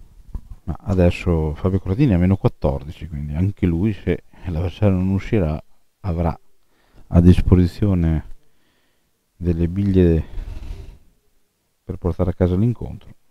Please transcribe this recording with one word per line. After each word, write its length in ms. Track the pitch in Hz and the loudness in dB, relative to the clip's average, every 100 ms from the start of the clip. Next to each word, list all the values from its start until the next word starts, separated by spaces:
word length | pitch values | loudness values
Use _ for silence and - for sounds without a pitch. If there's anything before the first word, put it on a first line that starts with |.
| - - - - - - - | -20 -20 -14 -14 -14 -14 -12
Ma 100 | - | -8
adesso 720 | - 92 87 - - 82 78 | -2 2 2 2 0 0 -2
Fabio 260 | 76 98 92 | -2 -2 -2
Corradini 320 | 92 98 143 | -2 0 2
è 40 | 87 | 4
a 20 | |
meno 180 | 90 95 | 2 2
quattordici, 720 | 120 - 78 67 69 - 80 | 0 -2 -4 -4 -8 -14 -12
quindi 260 | 73 73 | -10 -6
anche 320 | 76 95 - 92 | -2 -4 0 0
lui, 280 | 82 107 | 0 -2
se 300 | 95 - 85 - - 92 | -2 -4 -4 -6 -14 -8
l'avversario 500 | 80 87 - 104 92 | -4 -6 0 0 2
non 100 | 95 | 0
uscirà, 460 | 98 - 113 80 78 - - _ _ | -2 0 0 0 -4 -10 -20 _ _
avrà 360 | - 85 82 - - - _ _ _ - - | -6 -2 -2 -4 -12 -20 _ _ _ -20 0
a 140 | 87 | 6
disposizione 1040 | 87 90 - 92 90 - 104 92 82 78 - - - _ _ _ _ _ _ _ _ - | 8 6 6 4 4 0 0 2 0 -2 -4 -14 -20 _ _ _ _ _ _ _ _ -6
delle 320 | 85 85 85 | -4 0 -2
biglie 520 | 92 101 92 87 80 - - - - - - - - _ _ _ _ _ _ _ _ | -2 2 4 6 4 0 -8 -10 -12 -12 -14 -16 -20 _ _ _ _ _ _ _ _
per 140 | - 92 | -14 -8
portare 360 | 87 80 90 | -6 -2 -4
a 20 | |
casa 240 | - 90 90 | 0 0 2
l'incontro. 580 | 117 117 - - - - _ | 0 -2 -8 -12 -18 -20 _